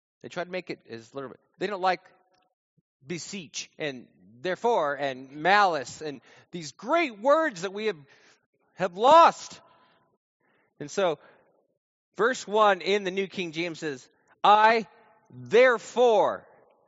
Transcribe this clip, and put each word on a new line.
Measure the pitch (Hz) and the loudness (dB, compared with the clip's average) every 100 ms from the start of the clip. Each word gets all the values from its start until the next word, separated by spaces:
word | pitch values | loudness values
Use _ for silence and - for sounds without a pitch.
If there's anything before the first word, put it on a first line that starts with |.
| _ _ | _ _
They | 120 | -16
try | 175 | -12
to | 175 | -10
make | 180 180 | -10 -12
it | 156 _ | -16 _
as | 117 113 | -18 -16
literal. | 139 131 - _ _ | -16 -16 -18 _ _
They | 185 | -10
don't | 196 | -4
like | 185 180 _ _ _ _ _ _ _ _ _ _ 131 | -2 -2 _ _ _ _ _ _ _ _ _ _ -14
beseech | 165 - 196 147 - - _ | -12 -12 -14 -14 -14 -16 _
and | 151 131 92 _ 95 117 | -10 -10 -18 _ _ -10
therefore | 165 175 233 220 147 | -8 -2 0 0 0
and | 139 143 131 135 | -2 -6 -6 -14
malice | 147 165 208 196 151 123 - | -4 2 4 4 0 -6 -12
and | 156 131 _ - _ | -12 -12 _ -20 _
these | 175 147 | -14 -14
great | - 214 339 302 202 | -14 -2 0 0 -2
words | 247 311 320 180 | 2 2 0 -4
that | 190 | -10
we | 196 214 | -6 -6
have, | 165 139 _ _ _ _ _ _ | -8 -14 _ _ _ _ _ _
have | - 185 175 | -8 -8 0
lost. | 247 330 302 - - - _ _ _ _ _ _ _ _ _ _ _ _ | 6 8 6 2 -10 -20 _ _ _ _ _ _ _ _ _ _ _ _
And | 147 | -8
so, | - 185 151 _ _ _ _ _ _ _ _ _ - | -2 -2 -2 _ _ _ _ _ _ _ _ _ -4
verse | 226 247 - | -2 -2 -4
one | 214 208 185 | 2 4 2
in | 160 208 | 0 -2
the | 190 | -2
New | 190 196 | -6 -6
King | - 170 | -8 -8
James | 151 175 156 | -6 -8 -8
says, | 160 131 - _ _ _ | -10 -10 -16 _ _ _
"I, | 180 214 220 226 - _ _ _ _ | 4 6 6 4 -2 _ _ _ _
therefore, | 123 123 208 262 226 - 226 247 208 143 92 - _ _ _ | -20 2 4 4 2 -4 2 4 4 2 -2 -12 _ _ _